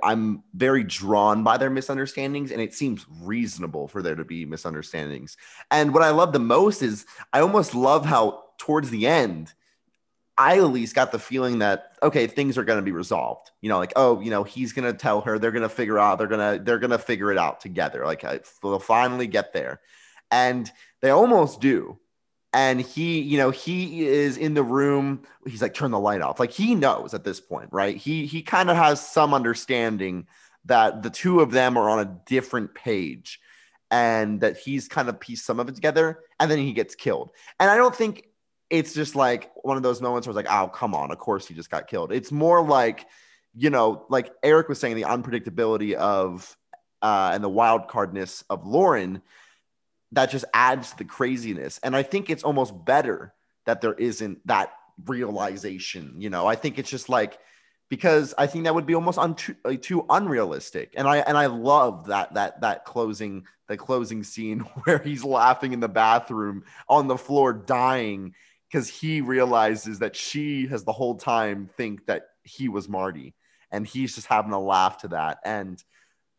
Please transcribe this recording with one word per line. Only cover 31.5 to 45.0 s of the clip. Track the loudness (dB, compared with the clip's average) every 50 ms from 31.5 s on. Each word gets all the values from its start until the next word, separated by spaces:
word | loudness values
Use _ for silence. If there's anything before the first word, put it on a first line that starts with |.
them | 4 4 4 4 4 2
are | 2 2
on | 2 2
a | 0 -4 -6 -12 _
different | -2 -2 -2 -2 -2 -4 -6 -6 -6 -10
page | -10 -6 -4 -4 -2 -4 -6 -8 -12 -16 -20 -20 -20 _ _ _ _ _ _ _ _ _ -2
and | 0 2 2 4 2 2 0 -2 -2 0
that | 0 0 0 -2
he's | -6 -6 -6 -6 -6 -4
kind | -2 -2 -2 -2
of | -4 -8
pieced | -10 -14 -14 -10 -6
some | -4 -4 -4
of | -4 -6
it | -6
together, | -4 -2 0 2 2 2 2 0 -6 -14 _ _ 0
and | 0 2
then | 2 0
he | 0 -2
gets | -2 -4 -4 -4 -6
killed. | -8 -4 -4 -4 -4 -6 -10 _ _ -20 -10 -2 2
And | 4 6
I | 6
don't | 6 6 4 2
think | 0 -4 -4 -4 -8 -14 _ _ _ _ _ _ _ _ -2
it's | 0 0 0 0 -4
just, | -6 -6 -2 0
like, | 2 2 2 2 0 -4 -10 -18 -8 -4
one | -2 -2 0
of | 2
those | 0 0 0
moments | -2 -2 -2 -2 -4
where | -4
it's | -6 -4 -2 0
like, |
"Oh, | 0 0 0 -2
come | -4 -6 -6 -4 -4
on, | -4 -4 -6
of | -8 -8
course | -4 -4 -4 -4 -6 -10
he | -16
just | -16 -12 -8
got | -8 -8 -8 -6
killed." | -6 -6 -6 -4 -4
It's | -6 -6 -4
more | -2 0 4 6 6 6 6
like, | 6 4 4 4 2 0 -4 -12 _ _ _ _ _ _ _ _ _ -6
you | 0 0 2
know, | 4 4 4 4 2 0 -4 -2
like | 0 0 -2 -2 -6 _
Eric | 4 6 6 6 4 2
was | -4 -4
saying, | -4 -4 -2
the | -2